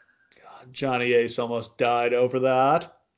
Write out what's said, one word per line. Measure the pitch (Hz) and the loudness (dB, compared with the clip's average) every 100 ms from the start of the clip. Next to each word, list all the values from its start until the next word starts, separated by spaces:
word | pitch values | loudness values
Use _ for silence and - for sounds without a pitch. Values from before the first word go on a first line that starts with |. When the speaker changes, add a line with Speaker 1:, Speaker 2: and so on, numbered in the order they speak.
| _ _ | _ _
Speaker 1:
<laughs> | _ _ | _ _
Speaker 2:
God, | - - 127 | -20 -20 -20
Johnny | - 135 123 120 | -8 -4 -2 2
Ace | 120 117 120 | 2 0 -4
almost | 117 117 113 - | -6 -6 -8 -2
died | 123 120 120 | 0 0 0
over | 123 123 131 | 0 0 0
that. | 131 127 135 165 - _ _ | 0 2 2 2 -2 _ _